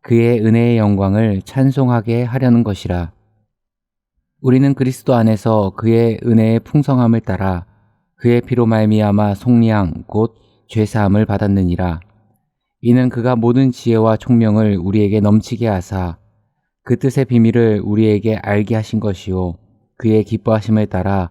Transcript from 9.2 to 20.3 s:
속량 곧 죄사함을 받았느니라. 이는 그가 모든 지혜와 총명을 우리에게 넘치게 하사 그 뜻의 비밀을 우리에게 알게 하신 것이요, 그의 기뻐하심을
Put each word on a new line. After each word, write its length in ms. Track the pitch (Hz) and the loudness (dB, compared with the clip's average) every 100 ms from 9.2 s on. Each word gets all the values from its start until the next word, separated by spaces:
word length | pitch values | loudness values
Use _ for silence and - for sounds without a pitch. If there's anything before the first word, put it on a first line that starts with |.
| 104 | 0
속량 680 | 98 123 120 113 107 90 - | -2 0 2 2 0 -2 -6
곧 300 | - 104 113 _ _ _ _ | -8 -4 -4 _ _ _ _
죄사함을 580 | 110 107 113 101 104 | -4 -2 -2 0 0
받았느니라. 760 | 107 101 104 98 90 87 90 82 _ _ _ _ _ _ _ _ | 0 -2 0 0 0 -2 -4 -6 _ _ _ _ _ _ _ _
이는 260 | 117 123 127 | 0 2 0
그가 300 | 120 120 117 | -2 -2 0
모든 340 | 117 120 135 | 2 2 0
지혜와 460 | 120 117 113 110 110 | -2 -2 2 2 0
총명을 580 | - 120 110 107 107 98 | 0 2 2 2 0 0
우리에게 380 | 90 107 104 107 | -2 0 0 0
넘치게 460 | 104 107 - 110 113 | 2 2 0 -6 -4
하사 500 | 95 - 95 90 85 _ _ _ _ _ _ | -4 -6 -8 -8 -10 _ _ _ _ _ _
그 160 | - 123 | -4 -2
뜻의 240 | 135 139 | -2 -2
비밀을 600 | 127 120 113 117 113 104 | 0 2 2 2 2 0
우리에게 500 | 95 104 110 104 110 | -2 0 2 0 -2
알게 400 | 107 101 104 107 | -4 -2 -2 0
하신 240 | 113 110 110 | -4 -4 -4
것이요, 540 | 107 92 - 92 90 85 _ _ _ | -4 -8 -6 -6 -6 -8 _ _ _
그의 300 | _ 113 110 | _ 0 0
기뻐하심을 640 | 101 | 0